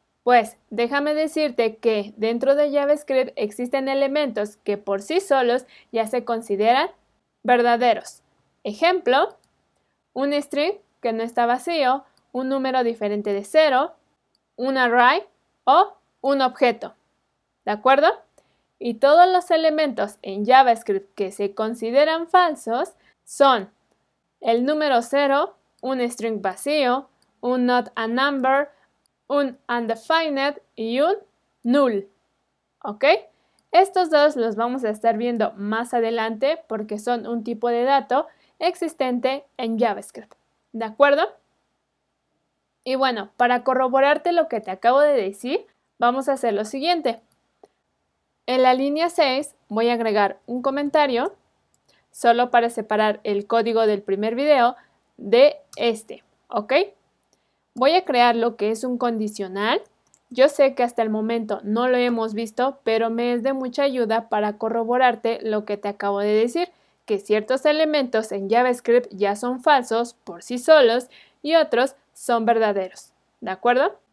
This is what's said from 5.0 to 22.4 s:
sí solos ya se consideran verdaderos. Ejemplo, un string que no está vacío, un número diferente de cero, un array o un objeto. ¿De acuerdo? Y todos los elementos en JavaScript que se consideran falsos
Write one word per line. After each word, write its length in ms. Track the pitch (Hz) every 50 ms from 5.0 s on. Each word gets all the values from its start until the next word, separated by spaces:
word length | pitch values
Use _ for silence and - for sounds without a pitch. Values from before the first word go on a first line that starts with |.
| 202
sí 180 | - 311 359
solos 460 | 392 - 285 269 254 240 240 254 254 _ _ - _ _ -
ya 140 | 226 226
se 180 | 214 - 247 247
consideran 640 | 240 233 226 226 - 202 196 208 220 240 269 311 - - _ _ _ _ _ _ _ _ _ _
verdaderos. 800 | 220 247 240 240 240 240 233 247 247 214 208 - - - - _ _ _ _ _ _ _ _ _
Ejemplo, 760 | 214 208 214 320 339 370 370 359 - 254 277 339 453 - _ _ _ _ _ _ _ _ _ _ _ _ _ _ _ _
un 180 | 247 269 285 294
string 460 | 294 285 - - 277 294 349 403 - _ _ _ _ -
que 100 | 240 226
no 100 | 220 226
está 220 | 233 233 - 240
vacío, 600 | 233 240 262 254 349 339 320 277 254 254 277 277 _ _ _ _ _ _
un 160 | 247 262 262
número 340 | 269 269 262 262 262 262 247
diferente 520 | 233 226 226 214 208 208 208 202 208 202
de 100 | 196 202
cero, 480 | - - 311 311 302 269 254 285 349 - _ _ _ _ _ _ _ _ _ _ _ _
un 220 | - 240 262 269 262
array 440 | 254 240 233 247 240 247 285 359 - - _ _ _ _ _ _ _
o 280 | - 269 330 392 403 - _ _ _ _ _ -
un 180 | 269 277 277
objeto. 540 | 262 254 254 - 269 240 233 233 - - - _ _ _ _ _ _ _ _ _ _ _ _ _ _
¿De 60 | - 208
acuerdo? 360 | 208 208 254 269 269 294 349 - - - _ _ _ _ _ _ _ _ _ _ _
Y 140 | - 240 226
todos 360 | 220 - 277 302 330 349 370 370
los 180 | 359 349 -
elementos 680 | 339 320 320 320 302 311 311 285 233 208 202 202 - _
en 240 | - - 196 196 208
JavaScript 720 | 214 254 262 269 254 233 226 - - 202 196 196 _ _
que 160 | - 202 185
se 240 | 190 - 202 196 202
consideran 720 | - 220 220 240 233 226 226 233 269 302 311 320 330 339
falsos 680 | 330 - 359